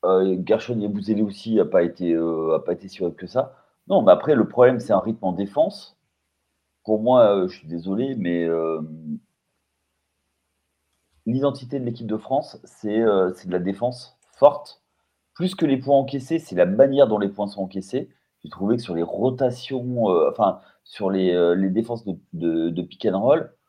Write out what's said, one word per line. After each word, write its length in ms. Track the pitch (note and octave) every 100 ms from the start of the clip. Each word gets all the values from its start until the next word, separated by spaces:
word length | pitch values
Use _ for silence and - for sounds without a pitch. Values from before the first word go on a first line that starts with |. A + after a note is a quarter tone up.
| F2+
euh, 280 | F#2 F#2+ F#2
Gershon 360 | F2 A2 - A#2
Yabusele 420 | G#2 G2+ G2+ G#2+
aussi 380 | G#2 G2 A2+ A2
a 40 | E2+
pas 160 | F#2
été, 300 | F2 - F2
euh, 400 | E2 E2 E2 D#2+ D#2+
a 40 |
pas 120 | -
été 160 | F2 F#2+
si 140 | -
horrible 140 | F2 -
que 100 | F#2
ça. 280 | B2 C#3+ - _ _ _
Non, 140 | F#3+
mais 100 | A2+
après, 220 | - -
le 140 | C#3+ G#2
problème, 320 | - B2+ B2
c'est 120 | -
un 80 | G2+
rythme 240 | A2 A2
en 80 | F#2+
défense. 680 | F2+ G2+ C#3 E3+ - - _ _ _ _ _ _ _ _ _
Pour 160 | - G#2+
moi, 340 | A2+ B2+ A2 G2+
euh, 120 | F#2
je 100 | -
suis 100 | D#2
désolé, 480 | E2 E2+ G2 C3+ B2
mais, 280 | F2 E2+
euh, 360 | E2 E2 E2 D#2+ D#2 D#2 D#2 D2+ _ _ _ _ _ _ _ _ _ _ _ _ _ _ _ _ _ _ _ _ -
l'identité 520 | B2 C#3 - B2+ C#3+
de 60 |
l'équipe 220 | B2 A#2 A2+
de 100 | A2
France, 420 | - C3+ - -
c'est, 360 | - _ G#2 G#2+
euh, 320 | A2+ G2+ F#2
c'est 140 | F#2 F#2
de 40 |
la 60 | F2+
défense 600 | F2+ G2 A#2+ B2 - _ _
forte. 500 | _ C#3 - - - _ _ _ _ _
Plus 200 | _ F3+
que 120 | - D#3
les 100 | C3
points 200 | B2 C#3
encaissés, 400 | C3 C#3 B2+ E3
c'est 180 | D#3+ F2+
la 100 | F2+
manière 400 | G2+ C#3 C#3 C3+
dont 120 | G#2+
les 100 | G2
points 180 | G2 G2+
sont 160 | G2+
encaissés. 460 | F#2+ F#2+ F#2 B2+ E3+ _ _ _
J'ai 80 | -
trouvé 260 | - G2 A#2+
que 60 |
sur 120 | A#2+
les 80 | E2+
rotations, 1080 | E2+ - A#2+ B2+ B2+ A#2 - C3+ B2 B2 A2
euh, 200 | F2+ D2
enfin, 300 | - G2+ - _ _
sur 260 | _ - G2
les, 240 | F#2+ F#2+
euh, 200 | F2 F2
les 140 | F2+ G2
défenses 360 | F#2+ A2+ A#2 G2+
de, 100 | F2 _
de, 380 | E2+ E2 E2 E2
de 120 | E2+
pick 220 | E2+ -
and 160 | A2 F#2+
roll 340 | A#2 D#3+ - _